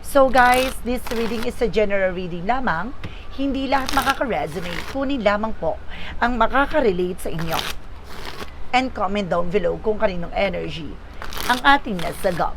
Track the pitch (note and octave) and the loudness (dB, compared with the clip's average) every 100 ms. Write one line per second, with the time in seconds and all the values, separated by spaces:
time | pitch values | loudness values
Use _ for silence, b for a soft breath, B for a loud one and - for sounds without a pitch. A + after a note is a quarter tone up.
0 | - C#4 C4+ B3+ B3 B3+ C4 - A3+ B3 | 4 4 6 8 8 6 2 -2 -4 -4
1 | - A3+ A3+ A3+ A3+ A3+ A#3 G3+ G#3 G3+ | -2 -2 -2 -2 -2 0 0 2 2 2
2 | F#3+ F3+ F3+ F3 F#3+ C4 A#3+ E3 A3 - | 0 -2 -6 -4 0 0 0 0 -2 -6
3 | B B B - C#4 C4+ C4+ C4+ C4 C#4 | B B B -4 -2 -2 0 0 2 0
4 | B3+ C4+ C#4 E3+ D#3 D#3+ F3 E3+ - C4+ | 2 0 0 -2 -4 -4 -6 -6 -6 -4
5 | C4+ C#4 G3+ G#3 A3 - D#3+ - - B | -2 2 2 2 0 -2 -2 -4 -6 B
6 | B B A#3+ A3 A3 B3 C#4 D#4 A#3+ F3+ | B B 0 4 4 4 4 4 2 2
7 | F3+ F#3+ - D#3+ E3 D#3 - - - - | -2 -2 -4 -2 0 -2 -2 -6 -8 -12
8 | - - - - - - - B3 C4 G#3+ | -10 -10 -8 -8 -10 -6 0 2 0 -2
9 | G3+ G#3 F#3 F3 F3 G3+ E3+ E3 A3 G#3+ | 0 0 0 0 2 2 2 0 -2 0
10 | G#3+ F3+ E3+ F3+ G3 F3 E3 D#3 D3 - | 0 0 -4 0 0 -2 -6 -6 -8 -10
11 | - B - - - B3 B3 C#4 C#4 F#3 | -12 B -6 -4 0 2 4 4 2 -4
12 | D#3+ - G3 E3 E3+ | -4 -2 -2 0 -2